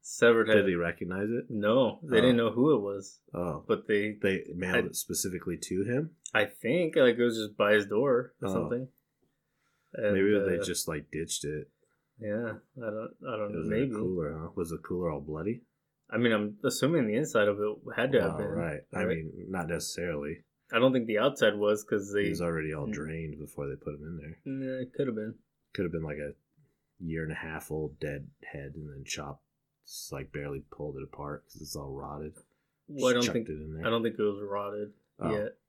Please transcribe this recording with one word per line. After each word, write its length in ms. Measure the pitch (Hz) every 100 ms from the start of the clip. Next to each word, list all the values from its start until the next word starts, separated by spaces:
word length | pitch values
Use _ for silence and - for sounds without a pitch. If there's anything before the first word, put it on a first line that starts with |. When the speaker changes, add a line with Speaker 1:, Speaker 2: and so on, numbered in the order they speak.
Speaker 1:
Severed 460 | - - 120 113 110
head. 80 | 107
Speaker 2:
Did 140 | 95
he 60 | 87
recognize 540 | 85 85 87 92 104
it? 200 | 120 -
Speaker 1:
No, 500 | 113 104 120 117 101
they 180 | 156 117
Speaker 2:
Oh. 20 |
Speaker 1:
didn't 160 | 123 120
know 140 | 113
who 220 | 117 143 127
it 40 |
was. 400 | 101 101 - - _
Speaker 2:
Oh. 320 | - 87 73 -
Speaker 1:
But 180 | 104 -
they 260 | 104 107
Speaker 2:
They 320 | 104 98 95 - 87
mailed 200 | 92 90
Speaker 1:
I 40 | 90
Speaker 2:
it 80 | -
specifically 640 | - 87 98 90 92 85
to 260 | - 92
him? 320 | 104 123 156 _ -
Speaker 1:
I 120 | 110 104
think, 500 | - 113 175 160 160
like, 220 | 127 117
it 60 |
was 120 | 120 113
just 220 | 107 -
by 160 | 104
his 120 | 107 101
door 480 | 107 139 123 127 _
or 60 | 98
Speaker 2:
Oh. 60 |
Speaker 1:
something. 340 | 92 78 123 131 _ _ _ _ _ _ _ _ _ _ -
Speaker 2:
Maybe 380 | 107 98 98 104
Speaker 1:
And, 100 | 98
Speaker 2:
they 120 | 87
Speaker 1:
uh, 40 |
Speaker 2:
just, 240 | 95 87 -
like, 220 | 78 76
ditched 320 | 76 82 -
it. 260 | 73 76 - _ _ _ _ _
Speaker 1:
Yeah, 340 | 107 107 117 110 _ 135
I 120 | 113
don't, 240 | 107 117 - 139
I 100 | 110
don't 120 | 104
Speaker 2:
It 40 |
Speaker 1:
know. 40 | 92
Speaker 2:
was 80 | 80
in 60 |
a 40 | 107
Speaker 1:
Maybe. 120 | 135
Speaker 2:
cooler, 440 | 107 92 92 76 80
huh? 120 | 80 -
Was 140 | 82
the 80 | 80
cooler 320 | - 90 87
all 100 | 73
bloody? 400 | 73 78 92 120 _ _ _ _ _
Speaker 1:
I 80 | 113
mean, 140 | 120
I'm 260 | 110 104 107
assuming 440 | 135 - 135 165 113
the 80 | 110
inside 320 | 151 113 104
of 120 | 101
it 180 | 104 107 - 117
had 160 | 131
to 80 | 135
have 140 | 85 80
Speaker 2:
Oh, 20 |
Speaker 1:
been, 100 | -
Speaker 2:
right. 340 | 113 85 104 -
I 100 | -
Speaker 1:
right? 40 | 92 85
Speaker 2:
mean, 280 | 80 90 92
not 180 | 95 80
necessarily. 760 | 82 - - 87 73 73 82 _ _ _
Speaker 1:
I 80 | 117
don't 140 | 131
think 140 | 127 117
the 120 | 104
outside 360 | 131 143 110 104
was 280 | 104 107
'cause 280 | - 107 98
they 120 | 101 101
Speaker 2:
He 40 |
was 120 | 82
already 320 | 87 82 78
all 140 | 76 71
Speaker 1:
Mm. 60 |
Speaker 2:
drained 460 | - 78 80 78 73
before 280 | 73 - 71
they 80 | 71
put 200 | - 73
him 80 |
in 140 | 76 85
there. 220 | 73 - 135
Speaker 1:
Nah, 360 | 135 131 131
it 120 | 123
could 140 | - 135
have 80 | 110
been. 200 | 107 117 _ _ _
Speaker 2:
Could 100 | - 92
have 60 |
been, 120 | 82
like, 140 | 78 73
a 180 | 73 - _ _ _ _ _ _
year 240 | 85 80
and 80 | 78
a 40 | 82
half 360 | 80 78 -
old 280 | 76 71 -
dead 300 | 76 71 71 _
head 320 | - 71 69 80
and 140 | 73
then 140 | 69
chopped, 400 | 67 - 73 69 _ _ _ _ _
just, 260 | - -
like, 200 | 69 -
barely 300 | 73 71 71 -
pulled 260 | - 73 67
it 60 |
apart 400 | 69 - 71 73 _
'cause 160 | -
it's 140 | 73 76
all 180 | 69
rotted. 420 | 67 69 73 76 - _ _ _ _ -
Speaker 1:
Well, 200 | 147 127
I 60 |
Speaker 2:
Just 0 |
Speaker 1:
don't 100 | 123
Speaker 2:
chucked 240 | 120 120 107
Speaker 1:
think, 20 |
Speaker 2:
it 120 | 76
in 120 | 78 78
there. 100 | 110
Speaker 1:
I 40 |
don't 140 | 113
think 140 | 113 -
it 40 |
was 180 | 104 101
rotted 520 | 104 101 101 104 104 _ _ -
Speaker 2:
Oh. 120 | 82
Speaker 1:
yet. 260 | 104 104 -